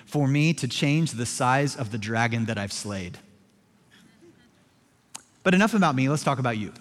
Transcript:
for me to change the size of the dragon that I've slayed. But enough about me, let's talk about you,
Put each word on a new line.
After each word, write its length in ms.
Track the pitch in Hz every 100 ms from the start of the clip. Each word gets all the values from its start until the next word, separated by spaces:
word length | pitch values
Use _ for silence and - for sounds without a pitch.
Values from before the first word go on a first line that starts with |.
for 240 | - 147 135
me 240 | 143 156
to 160 | 160 127
change 440 | - 147 156 165
the 120 | 113
size 500 | 120 - 127 131 143
of 160 | 139 110
the 60 | 110
dragon 480 | 104 113 117 117
that 140 | 113 104
I've 140 | 101
slayed. 440 | - 107 101 87 76 - _ _ _ _ _ _ _ - _ 339 _ _ _ _ _ _ _ _ - _ _
But 120 | 190
enough 180 | 185 202
about 220 | 208 170
me, 160 | 131 131
let's 120 | 147
talk 160 | 156 131
about 200 | 127 110
you, 120 | 101 -